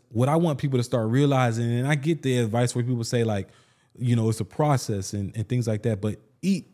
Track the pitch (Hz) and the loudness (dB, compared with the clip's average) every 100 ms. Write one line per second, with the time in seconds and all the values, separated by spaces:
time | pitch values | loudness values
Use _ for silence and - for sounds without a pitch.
0 | _ 113 131 165 170 139 147 127 120 123 | _ -2 2 2 2 0 0 -2 0 -2
1 | 110 127 143 135 123 113 117 120 135 151 | 2 2 4 4 2 0 0 0 0 0
2 | 147 160 131 123 113 117 123 123 120 120 | 0 -2 0 0 2 2 0 0 -2 -2
3 | 113 120 117 101 90 _ _ _ _ - | -2 0 0 -2 -6 _ _ _ _ -4
4 | 123 117 110 110 104 - 151 131 - 101 | 0 2 2 0 -4 0 2 2 -2 -6
5 | 95 104 95 113 101 123 113 107 117 104 | -4 -6 -6 -6 -4 -2 -2 -2 -2 -2
6 | 107 - _ - 180 185 - | -4 -6 _ -6 -2 -2 -4